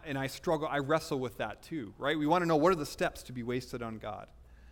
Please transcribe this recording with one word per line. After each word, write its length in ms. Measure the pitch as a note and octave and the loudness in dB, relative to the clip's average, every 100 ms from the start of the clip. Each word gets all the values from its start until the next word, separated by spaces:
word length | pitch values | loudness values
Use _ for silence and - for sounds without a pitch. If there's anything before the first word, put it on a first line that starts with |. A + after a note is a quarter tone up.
and 140 | D#3+ C3+ | -6 -4
I 100 | C3+ | -4
struggle, 380 | - F3+ D#3+ D3 | -2 0 0 0
I 120 | C#3+ | 0
wrestle 400 | C#3 D#3+ - C#3 | 2 2 2 -2
with 180 | B2 - | -2 -4
that 240 | A2 - | -6 -8
too, 300 | - D#3+ - - | -10 -8 -8 -4
right? 200 | C3 D#3 | 0 2
We 80 | D3 | 4
want 140 | F3 | 4
to 60 | E3+ | 6
know, 100 | D#3 | 6
what 160 | E3+ | 6
are 40 | F3+ | 4
the 100 | C3+ | 0
steps 360 | - F3 - | -2 -2 -4
to 80 | - | -10
be 100 | B2+ | -6
wasted 400 | A#2 B2 B2+ B2 | -4 -4 -4 -6
on 160 | A#2 A2 | -6 -6
God? 300 | G#2+ G2 - - - - - | -8 -10 -12 -18 -20 -20 -20